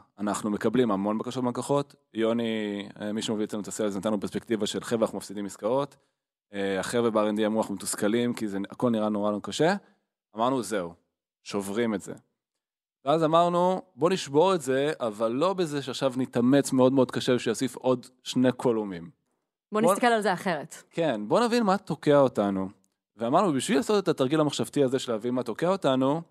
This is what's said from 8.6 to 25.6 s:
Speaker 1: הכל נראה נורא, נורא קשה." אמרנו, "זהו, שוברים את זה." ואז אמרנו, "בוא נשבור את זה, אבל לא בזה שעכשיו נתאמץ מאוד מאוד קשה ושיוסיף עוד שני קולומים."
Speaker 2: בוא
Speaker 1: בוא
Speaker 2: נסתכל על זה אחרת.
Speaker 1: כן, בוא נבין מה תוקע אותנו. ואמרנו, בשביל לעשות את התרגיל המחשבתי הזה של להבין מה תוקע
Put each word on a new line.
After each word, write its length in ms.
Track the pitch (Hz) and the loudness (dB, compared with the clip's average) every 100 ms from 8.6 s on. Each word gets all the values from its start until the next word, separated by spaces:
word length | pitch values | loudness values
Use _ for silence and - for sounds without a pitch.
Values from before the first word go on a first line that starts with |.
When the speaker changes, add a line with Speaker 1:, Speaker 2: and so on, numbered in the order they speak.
| 98 | -8
Speaker 1:
הכל 200 | - 127 | -4 -2
נראה 180 | 113 107 | 0 -2
נורא, 220 | 107 104 | -2 -2
נורא 120 | 104 | -4
קשה." 320 | 101 - 156 202 - _ _ _ _ 107 | -6 0 0 0 -6 _ _ _ _ -2
אמרנו, 260 | 120 135 | 0 0
"זהו, 320 | 101 104 87 85 _ _ _ _ | -2 -4 -4 -10 _ _ _ _
שוברים 520 | - 104 98 101 117 | -8 -6 -4 -2 -2
את 60 | 101 | -2
זה." 140 | 90 90 _ _ _ _ _ _ _ _ | -6 -14 _ _ _ _ _ _ _ _
ואז 200 | 131 160 | 0 2
אמרנו, 580 | 156 165 175 175 180 185 - - | 4 4 4 4 2 0 -6 -2
"בוא 140 | 160 | 0
נשבור 440 | 185 - 143 180 | 0 0 2 4
את 60 | 185 | 2
זה, 320 | 127 131 143 156 | 0 0 0 -2
אבל 320 | 120 104 113 | -6 -2 -2
לא 220 | 123 170 | 0 -2
בזה 280 | 185 170 147 | 0 -4 -4
שעכשיו 300 | 131 120 135 127 | -6 -4 -2 -2
נתאמץ 560 | 127 127 120 139 135 | -2 2 4 4 4
מאוד 200 | 131 127 | 4 6
מאוד 180 | 135 123 | 6 2
קשה 240 | 123 123 | 0 0
ושיוסיף 420 | 123 120 107 127 - | 0 0 -2 -4 -2
עוד 300 | 127 127 113 _ | -2 -2 -4 _
שני 300 | - 127 127 | -6 2 2
קולומים." 720 | 123 135 113 104 87 82 - _ _ _ _ _ | 2 0 0 -2 -8 -12 -20 _ _ _ _ _
Speaker 2:
בוא 60 | 214 | 2
Speaker 1:
בוא 120 | 220 | 4
Speaker 2:
נסתכל 140 | 202 247 | 4 4
על 160 | 226 | 4
זה 100 | 208 | 2
אחרת. 500 | 175 196 156 147 - - | 0 -2 -4 -6 -16 -10
Speaker 1:
כן, 300 | - 160 110 104 | -2 0 0 0
בוא 120 | 165 | 2
נבין 220 | 233 240 | 2 2
מה 160 | 214 196 | 2 0
תוקע 400 | - 156 - 143 | -2 -2 4 6
אותנו. 500 | 131 123 101 95 95 - _ _ _ 107 | 6 4 0 0 -4 -10 _ _ _ -8
ואמרנו, 360 | 117 156 202 | 0 2 2
בשביל 260 | 135 120 247 | 0 0 0
לעשות 240 | 240 208 | 2 0
את 60 | 180 | 0
התרגיל 320 | 143 131 156 | 0 0 2
המחשבתי 440 | 151 - 120 147 | 0 0 -2 0
הזה 140 | 135 127 | 2 0
של 140 | 123 | -2
להבין 220 | 113 120 | -4 -2
מה 80 | 127 | -4
תוקע 260 | 120 - | -4 -4